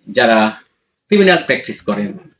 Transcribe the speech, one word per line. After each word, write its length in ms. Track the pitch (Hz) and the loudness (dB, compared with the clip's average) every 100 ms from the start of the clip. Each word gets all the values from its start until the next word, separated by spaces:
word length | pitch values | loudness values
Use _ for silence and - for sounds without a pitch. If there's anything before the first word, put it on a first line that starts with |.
| - | -6
যারা 400 | 113 117 110 107 - _ _ _ _ - | 0 2 2 0 -4 _ _ _ _ -2
ক্রিমিনাল 360 | 208 190 170 | 2 4 2
প্র্যাকটিস 400 | - 123 - - | 0 -4 -4 -10
করেন 360 | - 104 101 92 - | -6 -6 -6 -10 -20